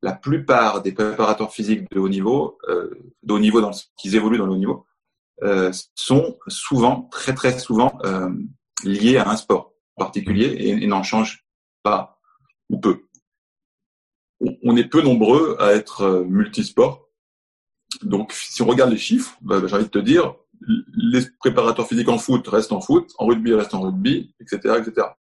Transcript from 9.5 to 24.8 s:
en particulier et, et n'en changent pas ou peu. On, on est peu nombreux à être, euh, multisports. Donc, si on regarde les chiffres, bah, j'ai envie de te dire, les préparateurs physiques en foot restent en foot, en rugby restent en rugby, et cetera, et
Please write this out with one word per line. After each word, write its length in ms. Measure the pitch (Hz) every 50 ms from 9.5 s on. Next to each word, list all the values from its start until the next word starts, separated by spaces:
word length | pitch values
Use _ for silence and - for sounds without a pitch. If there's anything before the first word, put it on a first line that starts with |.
| 104 90 - - _ _ _ _ _
en 80 | - 95
particulier 420 | - - - 98 95 95 98 113
et, 220 | 139 - - 104 104
et 180 | 101 110 107
n'en 160 | 104 101 95 95
changent 420 | - - 110 110 - - - _ _ _ _ _ _ _ _ _
pas 380 | 104 104 92 - - _ _ _ _ _ _ _ _ _ _ _ _
ou 80 | - -
peu. 280 | - 104 90 - _ _ _ _ _ _ _ _ _ _ _ _ _ _ _ _ _ _ _ _ _ _ _ _ _ _ _ _
On, 160 | 123 123 - - -
on 140 | 123 117
est 120 | 117 117 -
peu 140 | - 156 156
nombreux 540 | 139 123 113 107 104 123 147 160 151 - -
à 140 | - 101 101
être, 300 | 107 107 - - - 101
euh, 200 | 98 92 92 90
multisports. 880 | 90 92 101 107 - - - 110 - - - 120 - - - _ _ _ _ _ _ _ _ _ _ _ _ _ _ _ _ _ _ - - -
Donc, 300 | 202 - 98 107 - -
si 300 | - - - - - 120
on 40 |
regarde 260 | - 123 127 131 127 117
les 60 | 104
chiffres, 380 | - - 214 254 262 - - _
bah, 200 | - - 95 98 92
j'ai 80 | 95 101
envie 120 | 101 110
de 20 | 107
te 100 | - 104
dire, 380 | 98 110 147 175 165 - - - _ _ _ _
les 600 | - - - 1077 - - - - - 117 120 127 123 - _ _
préparateurs 480 | - 131 - - 117 113 113 - 117 -
physiques 200 | - 113 117 110
en 100 | 123 113
foot 280 | - - 131 120 -
restent 240 | - - 110 110 -
en 100 | 110 95
foot, 320 | 95 - 139 175 175 - - -
en 80 | -
rugby 260 | 110 120 113 110 117 113
restent 220 | 107 104 - -
en 60 | 98
rugby, 520 | 95 95 95 92 98 123 147 170 - - _ _
et 80 | -
cetera, 320 | - - 202 - 110 113
et 60 | 117